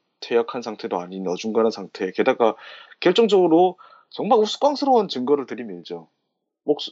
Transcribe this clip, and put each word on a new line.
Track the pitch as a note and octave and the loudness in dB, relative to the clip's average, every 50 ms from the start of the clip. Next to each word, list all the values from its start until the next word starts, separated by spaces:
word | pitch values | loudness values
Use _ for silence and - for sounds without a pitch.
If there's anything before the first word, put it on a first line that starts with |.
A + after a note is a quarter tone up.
| _ _ _ _ | _ _ _ _
퇴역한 | - - B2 A#2 A#2 - - B2 | -6 -2 0 0 0 0 -4 -10
상태도 | A#2 A#2 G#2+ - - A2 G2+ F2+ | -8 -10 -10 -10 -8 -6 -6 -6
아닌 | F2 F2+ F#2 F#2+ F#2+ F2+ | -6 -6 -8 -6 -4 -4
어중간한 | F2 F2+ - A2+ G#2+ A2+ A2+ A2+ | -4 -4 -4 -2 0 2 2 2
상태, | G#2+ - F#2+ F2 - - G2+ F#2 | 0 -4 -10 -14 -10 -6 -6 -4
게다가 | F#2 - G2+ - B2+ - A#2+ A2 G#2 - - - - - - - - - | -2 0 0 0 2 2 2 0 0 -2 -8 -20 -20 -20 -20 -20 -6 -2
결정적으로 | - E3+ F#3 A#3 A#3 G#3+ G3+ F#3+ F3+ E3+ D#3+ E3 F#3 F#3 F3+ - - - - _ _ _ | 0 2 4 4 4 4 4 4 4 6 6 4 4 4 0 -4 -16 -20 -20 _ _ _
정말 | - - C#3+ G3 C4 - | -10 -6 0 2 4 4
우스꽝스러운 | - - - - - C#4+ D4 B3+ - C4+ C4 A#3 G3+ E3+ | 2 2 0 0 0 0 0 0 0 2 2 2 2 0
증거를 | - B2+ B2+ C3 D3 C#3+ C3 | -4 -4 -2 0 0 0 0
들이밀죠. | A2 A#2+ A2 A#2+ A2 F#2 F2 E2 - F2 E2+ E2 _ _ _ _ _ _ _ _ _ _ _ - | -4 -10 -10 -10 -12 -12 -14 -12 -12 -12 -12 -14 _ _ _ _ _ _ _ _ _ _ _ -2
목소-, | C#3+ D3 - - - | -2 -2 -2 -4 -14